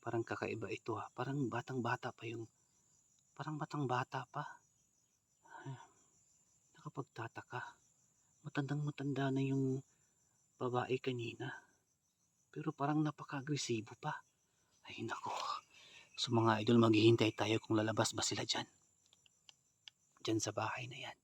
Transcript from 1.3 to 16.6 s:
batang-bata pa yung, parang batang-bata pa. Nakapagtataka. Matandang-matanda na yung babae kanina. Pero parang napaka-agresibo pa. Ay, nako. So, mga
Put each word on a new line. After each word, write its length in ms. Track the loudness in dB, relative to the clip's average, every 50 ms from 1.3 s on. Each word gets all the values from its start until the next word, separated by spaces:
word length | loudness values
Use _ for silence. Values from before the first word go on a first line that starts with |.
| -2 -2 -2 -2
batang-bata 640 | -2 -4 -6 -4 -6 -4 -2 -2 -2 -2 -4 -8
pa 140 | -10 -8 -10 -10
yung, 220 | -8 -8 -10 -12 _ _ _ _ _ _ _ _ _ _ _ _ _ _ _ _
parang 240 | _ -12 -10 -8 -6
batang-bata 720 | -6 -8 -6 -4 0 4 4 4 4 2 _ -4 -6 -6 -6
pa. 160 | _ -8 -8 -8 -10 -18 _ _ _ _ _ _ _ _ _ _ _ _ _ _ _ _ _ -20 -20 -14 -12 -12 -12 -12 -14 -20 _ _ _ _ _ _ _ _ _ _ _ _ _ _ _ _ _
Nakapagtataka. 880 | -18 -18 -14 -8 -8 -8 _ _ -10 -10 -8 _ -10 -12 _ -8 -8 -8 -8 -12 _ _ _ _ _ _ _ _ _ _ _ _ _ _
Matandang-matanda 880 | -6 -4 -2 -2 0 -2 -2 -2 -4 -4 -4 -4 -2 0 0 0 2
na 80 | 2 2 2
yung 340 | 2 2 2 2 2 0 -2 -4 _ _ _ _ _ _ _ _ _ _ _ _ _ _ _
babae 400 | -4 0 0 0 0 2 -2 -2
kanina. 500 | _ -2 -4 -2 -4 -6 -8 -8 -8 -8 -8 -10 -14 _ _ _ _ _ _ _ _ _ _ _ _ _ _ _ _ _
Pero 220 | -12 -8 -6 -6 -4
parang 240 | -2 0 0 2 2
napaka-agresibo 960 | 2 2 0 -4 -10 -8 -6 -6 -4 -2 -2 -2 0 -2 -2 -2 -2 -6 -12 -8
pa. 100 | -6 -6 -6 -6 -10 _ _ _ _ _ _ _ _ _ _ _ _
Ay, 220 | -16 -10 -8 -6
nako. 260 | -6 -6 -6 -6 -6 -4 -4 -4 -4 -4 -6 -8 _ _ -20 -20 -20 -20 -20 -20 -20 _ -4
So, 160 | -2 2 4
mga 300 | 4 6 6 4 4